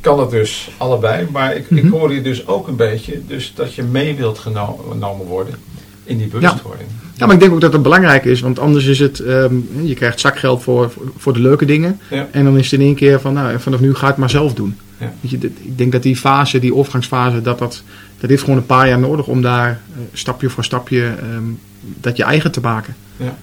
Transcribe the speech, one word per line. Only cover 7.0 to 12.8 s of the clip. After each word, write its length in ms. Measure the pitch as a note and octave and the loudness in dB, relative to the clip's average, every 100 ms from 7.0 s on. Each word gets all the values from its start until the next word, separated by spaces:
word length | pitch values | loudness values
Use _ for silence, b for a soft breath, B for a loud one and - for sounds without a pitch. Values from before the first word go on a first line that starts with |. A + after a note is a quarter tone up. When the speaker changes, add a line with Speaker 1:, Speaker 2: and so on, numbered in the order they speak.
| - | -16
Speaker 2:
Ja, 120 | - A#3 | -2 4
maar 100 | F#3 | 8
ik 60 | |
denk 120 | F#3+ | 8
ook 80 | E3 | 6
dat 120 | D#3+ | 4
het 80 | D3 | 4
belangrijk 440 | C3+ F3+ F3 C3+ B2 | 4 4 4 4 2
is, 140 | B2 | 0
want 180 | B2+ B2 | 0 0
anders 260 | D3 D3 C3+ | 2 2 4
is 140 | C3+ | 2
het, 200 | C#3 C#3+ | 2 0
ehm, 360 | A#2+ C3 C3 B2+ A#2 C3+ | 0 2 2 0 -4 -6
je 100 | E3 | -4
krijgt 260 | B2+ A#2+ - | 0 -2 0
zakgeld 440 | C#3 - C3+ B2 | -2 0 0 0
voor, 280 | - B2 A#2 | 2 2 0
voor, 200 | - C3 - | -4 -12 -4
voor 160 | C#3+ | -2
de 60 | A#2+ | 2
leuke 260 | B2+ C#3+ C#3 | 4 4 4
dingen. 340 | D3+ E3+ G3 B | 2 0 -4 B
Speaker 1:
Ja. 180 | C#3 C#3 | -8 -4
Speaker 2:
En 120 | C#3+ | 2
dan 140 | C#3 C3+ | 4 4
is 140 | B2+ | 2
het 80 | |
in 60 | C#3 | 2